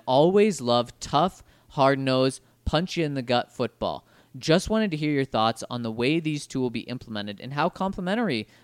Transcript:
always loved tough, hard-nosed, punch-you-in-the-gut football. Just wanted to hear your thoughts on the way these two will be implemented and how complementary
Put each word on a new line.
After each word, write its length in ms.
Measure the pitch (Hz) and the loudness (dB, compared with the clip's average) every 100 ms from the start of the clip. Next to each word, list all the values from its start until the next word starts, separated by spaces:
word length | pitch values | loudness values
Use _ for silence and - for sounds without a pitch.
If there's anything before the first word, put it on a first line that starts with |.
| - | 0
always 540 | 131 165 196 214 156 | 4 6 6 4 2
loved 400 | 120 120 120 - | 2 2 0 -6
tough, 420 | - 143 180 - - _ _ | -2 2 2 -2 -20 _ _
hard-nosed, 720 | - 135 139 135 131 131 - _ _ - | 2 4 4 2 2 2 0 _ _ -2
punch-you-in-the-gut 840 | 156 180 - 156 139 123 120 - | -2 -2 -2 -2 -2 0 0 -2
football. 560 | - 120 - 98 71 - _ _ 131 | -4 -6 -4 -4 -4 -10 _ _ -6
Just 320 | 139 165 - | 2 2 2
wanted 200 | 220 214 | 0 0
to 60 | 151 | -2
hear 140 | 151 | 0
your 140 | 143 | 0
thoughts 400 | 135 117 110 117 - | 0 2 2 0 -6
on 120 | 123 | -6
the 80 | 117 | -6
way 300 | 110 123 160 | -2 0 0
these 260 | 156 147 - | -2 -4 -4
two 140 | 135 | -2
will 100 | 127 | -2
be 100 | 117 | -4
implemented 600 | - 127 - 104 104 101 | -8 -10 -10 -8 -8 -10
and 120 | 123 | -8
how 140 | 143 165 | -2 -2
complementary 800 | - 190 196 180 214 226 117 107 _ | -2 -6 -4 -4 -2 -2 -2 -6 _